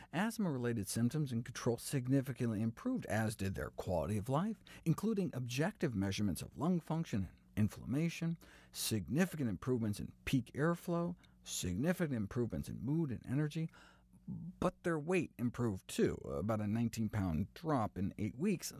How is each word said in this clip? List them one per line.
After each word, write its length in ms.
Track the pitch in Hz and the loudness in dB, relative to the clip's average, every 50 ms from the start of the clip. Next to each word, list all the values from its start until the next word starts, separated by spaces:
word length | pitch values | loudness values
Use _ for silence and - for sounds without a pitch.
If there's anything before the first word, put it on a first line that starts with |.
| - - - | -14 -6 -4
Asthma-related 720 | 151 202 226 226 - 208 175 143 127 120 120 117 113 98 - | -2 -2 -2 0 0 0 0 0 0 0 0 0 0 -2 -2
symptoms 440 | - 139 120 120 - 151 151 131 | 0 2 2 2 2 2 -2 0
and 120 | 127 113 117 | 0 -2 -4
control 340 | - 123 - - 120 117 - | -4 -6 -4 0 0 0 0
significantly 840 | - - - 139 123 127 135 139 127 139 123 - 127 117 113 98 | -2 -2 -2 0 2 4 4 4 4 2 -2 0 0 0 2 2
improved, 460 | 113 117 117 - - 254 262 220 - - | 0 0 -2 -2 -2 -2 -2 -2 -2 0
as 260 | - 107 110 107 110 | 0 2 2 2 0
did 220 | - 98 95 92 | 0 -2 -2 -2
their 160 | 71 64 - | -2 -4 -4
quality 460 | - - - - 92 82 73 78 107 107 | -6 -6 -2 0 2 2 2 2 0 0
of 100 | 95 - | 0 0
life, 280 | 131 147 185 226 220 - - - - - - | 0 0 0 0 -2 -6 -10 -18 -16 -4 2
including 460 | 165 151 - - 220 226 202 185 - - | 2 2 2 2 0 2 2 0 0 0
objective 600 | - 127 117 120 131 151 190 214 - - 147 117 | -2 -4 -2 0 0 0 0 0 0 -2 0 2
measurements 480 | 98 98 98 95 104 104 101 82 - - | 2 0 2 2 2 0 0 0 -2 -4
of 60 | - - | -8 -6
lung 240 | - 139 170 185 170 | -2 0 2 2 2
function 500 | - - 156 160 165 - - 104 92 - - - - - - | 0 -2 -2 -2 -2 0 0 -2 -2 -2 -6 -14 -20 -6 0
and 80 | - 107 | 2 2
inflammation, 760 | 98 - - - 62 117 143 165 170 - - 165 165 165 - - - - - - - | 2 2 -2 -4 -2 0 2 2 0 0 -2 -2 -2 -2 -4 -8 -16 -20 -20 -20 -14
significant 800 | - - - - 113 107 92 - 117 151 190 180 - 151 143 113 | -8 -6 -2 0 0 0 0 2 2 4 2 2 2 0 0 0
improvements 500 | 95 87 - 131 127 120 113 110 104 - | 0 0 0 0 2 2 2 0 -2 -2
in 120 | - - - - - | -6 -8 -10 -10 -4
peak 260 | - - 135 117 - - | 0 2 2 2 0 -2
airflow, 600 | - 147 170 175 175 - - 175 170 170 175 175 - - - - - - | 0 2 2 2 0 -2 -2 -2 0 0 -2 -4 -6 -12 -20 -20 -20 -12
significant 760 | - - - - 90 87 92 131 170 180 - 180 147 139 113 | -8 -6 -4 -2 -2 0 0 2 2 2 2 0 0 0 -2
improvements 500 | 104 95 - - 120 107 - 73 71 - | -2 -2 0 0 0 0 -2 -4 -6 -6
in 100 | 58 57 76 | -6 -6 -2
mood 260 | 123 147 165 170 139 | 0 0 2 0 0
and 120 | 113 - - - | -2 -4 -4 -2
energy, 380 | 123 139 156 147 147 160 160 165 - - - - - - - - - - - - - - 165 165 - - | 0 0 0 0 -2 -4 -4 -4 -6 -10 -20 -20 -20 -20 -20 -20 -20 -16 -12 -10 -10 -8 -8 -10 -4 -2
but 120 | - 180 - - - | 0 0 0 0 0
their 140 | 180 170 156 | 0 0 0
weight 340 | 143 160 185 185 131 - - - | 2 2 2 2 2 0 -2 -2
improved 480 | 123 123 117 - 123 117 98 92 - | -2 -2 0 2 0 0 0 -2 -4
too, 320 | - - - 214 107 71 - - - 67 71 | -6 0 2 4 4 2 0 -4 -4 -2 -2
about 220 | 87 107 113 107 | 0 2 2 2
a 60 | 107 101 | 2 2
nineteen 420 | 104 117 117 113 - 117 113 104 | 2 2 2 0 0 0 -2 0
pound 380 | - 107 95 92 80 76 101 - - | 2 2 2 2 2 2 0 -2 -6
drop 440 | - - 156 151 131 107 101 - - | -6 -2 0 2 2 2 0 0 -2
in 160 | 98 90 - - | -2 -2 -2 -2
eight 220 | 98 110 - 120 | -2 -2 -2 -2
weeks, 320 | 156 220 196 151 - - - - | -2 0 0 0 -2 -6 -10 -8